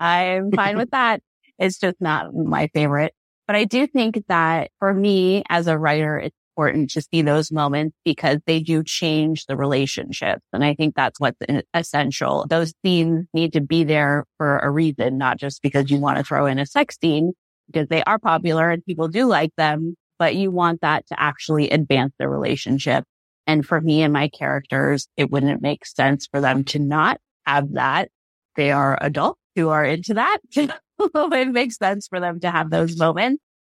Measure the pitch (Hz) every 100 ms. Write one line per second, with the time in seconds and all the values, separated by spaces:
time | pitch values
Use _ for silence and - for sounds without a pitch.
0 | 170 175 185 185 196 202 202 214 240 269
1 | 233 214 - _ _ _ 190 - 185 180
2 | 170 151 80 - 151 151 156 160 147 143
3 | 156 - _ _ - 208 214 254 285 269
4 | 226 214 - 175 160 165 - _ 196 196
5 | 202 196 185 196 - 170 170 156 156 151
6 | 151 147 - - _ - 147 156 135 160
7 | - 165 147 151 156 156 143 143 156 -
8 | 165 151 156 147 - 160 160 160 156 -
9 | 165 156 156 156 - 139 139 135 139 -
10 | - 92 - - - 101 147 143 156 -
11 | 131 - 139 - - 135 - 170 165 147
12 | 143 139 131 143 147 165 165 - 190 175
13 | 165 165 175 165 165 160 139 165 156 151
14 | 143 147 - _ 151 139 139 147 160 135
15 | 127 131 131 120 139 - 143 139 139 143
16 | 143 139 139 143 143 135 143 285 294 -
17 | 165 151 170 180 _ _ _ 160 147 160
18 | - 214 208 160 170 160 165 170 190 160
19 | 160 185 254 170 160 - 156 156 165 170
20 | _ _ 165 180 196 180 175 170 156 151
21 | - - 147 143 - 156 147 156 139 135
22 | 135 - 139 139 123 127 - 135 143 135
23 | - _ _ _ - 156 139 165 160 151
24 | 156 147 147 - 135 139 - 135 139 143
25 | - - 139 139 139 143 139 147 - -
26 | 135 139 - 139 135 131 135 147 143 151
27 | 175 - _ _ - 143 143 135 131 151
28 | - _ _ _ _ - 143 143 139 135
29 | 151 147 170 370 _ - 160 156 143 165
30 | 175 214 302 415 - - 285 - _ -
31 | 415 302 320 269 262 240 254 - 190 202
32 | - 185 175 170 175 170 160 165 165 165
33 | 165 165 240 285 - _